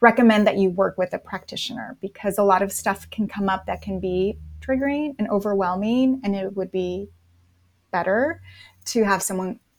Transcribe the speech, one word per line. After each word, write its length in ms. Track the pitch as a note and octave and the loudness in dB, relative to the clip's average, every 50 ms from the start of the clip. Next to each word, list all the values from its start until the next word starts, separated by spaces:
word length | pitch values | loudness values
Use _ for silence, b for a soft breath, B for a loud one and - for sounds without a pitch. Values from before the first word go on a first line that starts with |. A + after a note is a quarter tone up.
recommend 440 | A#3+ A#3 A3+ A#3+ A#3+ A3+ G#3+ G#3 G#3 G3+ | 4 6 6 8 6 6 6 6 4 4
that 100 | G3 G3 | 4 4
you 120 | G3 F#3 | 2 2
work 280 | F3 F#3+ F#3+ F#3 - - | 2 2 0 0 0 -2
with 160 | F3+ F3+ - | -4 -2 -4
a 60 | - | -6
practitioner, 760 | - - - F#3 - - - G3 - - - A3+ A3+ A2+ - - | -8 -8 -12 -12 -10 -10 -12 -10 -10 -10 -10 -10 -12 -12 -12 -12
because 360 | - G3 - - - G3+ F#3+ G#3 | -12 -12 -10 -6 -4 -4 0 2
a 60 | G#3 | 4
lot 180 | G3+ F#3+ F#3 | 4 4 4
of 120 | G3+ G3+ - | 4 0 -4
stuff 360 | - - G#3+ G3 - - - | -4 -2 -2 -4 -4 -6 -10
can 160 | - - G#3+ | -6 -4 -4
come 220 | G3 - G#3 G3+ G3 | -4 -2 -2 -2 0
up 200 | F#3+ F#3+ - - | -2 -2 -2 -6
that 140 | F#3 F3+ | -8 -6
can 200 | - G#3 F#3+ F#3 | -6 -8 -6 -4
be 360 | F3+ F#3 F3+ F#3 F#3+ G3+ A3+ - - - - - | -4 -2 0 0 0 0 -2 -6 -12 -16 -18 -12
triggering 560 | - - C4 C4 C#4 C#4 C#4+ D4 D4+ D4+ C4+ - | -6 -4 -2 -2 0 -2 -2 -2 -4 -4 -4 -4
and 120 | G#3+ - | -4 -2
overwhelming, 920 | G#3+ G3+ G3+ G#3+ G3+ G3 F#3+ F3 F3+ F#3+ G3+ A3 A#3 B3+ C4 C4 C4 C4 - | -2 -2 0 0 0 0 0 0 -2 -2 -2 0 2 2 2 2 2 0 0
and 100 | G3+ G3 | -2 -2
it 220 | G3 F#3+ F#3+ G3 G3 | -2 -2 -6 -4 -6
would 140 | F#3 F#3 | -6 -4
be 360 | - F#3 F3+ F3+ F3+ F#3+ G3+ G3 - _ _ _ _ _ _ _ _ _ _ _ _ _ _ _ | -4 -4 -4 -2 -4 -6 -8 -10 -14 _ _ _ _ _ _ _ _ _ _ _ _ _ _ _
better 500 | - F3 E3+ F#3 G3 A3+ C4 D#4 E4+ - b b b b b b b b - | -2 -2 0 2 2 2 2 0 -2 -6 b b b b b b b b -10
to 200 | - - A#3 A3 | -4 0 2 2
have 160 | G3+ G3 F#3 - | 2 2 0 0
someone 360 | - G3 F#3 F#3 F#3 - - _ _ _ | -2 -4 -4 -4 -6 -6 -10 _ _ _